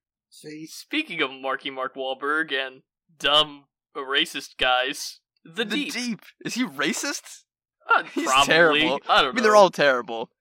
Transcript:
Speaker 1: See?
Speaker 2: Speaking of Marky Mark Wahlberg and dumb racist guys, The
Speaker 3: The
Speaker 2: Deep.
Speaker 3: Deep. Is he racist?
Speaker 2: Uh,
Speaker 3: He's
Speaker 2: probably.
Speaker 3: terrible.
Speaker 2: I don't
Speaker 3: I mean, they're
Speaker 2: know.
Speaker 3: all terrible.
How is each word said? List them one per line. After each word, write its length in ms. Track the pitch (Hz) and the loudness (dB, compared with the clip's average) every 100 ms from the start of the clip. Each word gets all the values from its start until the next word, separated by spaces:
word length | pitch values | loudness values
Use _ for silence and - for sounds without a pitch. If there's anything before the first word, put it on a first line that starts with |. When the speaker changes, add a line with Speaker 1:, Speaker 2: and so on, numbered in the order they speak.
| _ _ _ | _ _ _
Speaker 1:
See? 380 | - 151 151 160 | -20 -18 -16 -16
Speaker 2:
Speaking 520 | - - 302 311 165 | -18 -8 -6 -4 -4
of 100 | 135 | -4
Marky 400 | 135 135 135 139 | -4 -6 -6 -6
Mark 240 | 131 131 135 | -8 -8 -6
Wahlberg 580 | 131 127 143 156 160 | -8 -4 -2 -2 -2
and 300 | 135 131 131 _ _ _ 160 | -6 -6 -12 _ _ _ -6
dumb 480 | 139 151 151 143 139 _ _ 151 | 0 2 0 -6 _ _ _ -10
racist 600 | 135 143 160 143 - - | -4 -2 -2 -6 -12 -4
guys, 600 | 131 127 131 147 - - _ _ | 0 0 -2 -6 -12 -16 _ _
The 220 | 175 170 220 | -12 -8 -6
Speaker 3:
The 100 | 294 | -4
Speaker 2:
Deep. 180 | 277 | -6
Speaker 3:
Deep. 260 | 226 247 202 - - - | -6 -6 -8 -12 -14 -8
Is 80 | |
he 100 | 226 | -6
racist? 800 | 247 269 - - 285 - - - _ _ _ _ - | -6 -4 -4 -2 -6 -8 -12 -20 _ _ _ _ -2
Speaker 2:
Uh, 120 | 440 160 | -2 -2
Speaker 3:
He's 140 | 285 139 | -4 2
Speaker 2:
probably. 260 | 131 139 | 2 4
Speaker 3:
terrible. 460 | 160 165 147 160 139 - | 6 6 4 2 -2 2
Speaker 2:
I 120 | 202 | 2
don't 80 | - | 2
Speaker 3:
I 20 | |
mean, 80 | 247 | 2
they're 100 | 220 | 6
Speaker 2:
know. 40 | 214 | 8
Speaker 3:
all 120 | 185 | 6
terrible. 580 | 170 143 127 113 113 - _ | 6 2 2 -2 -8 -8 _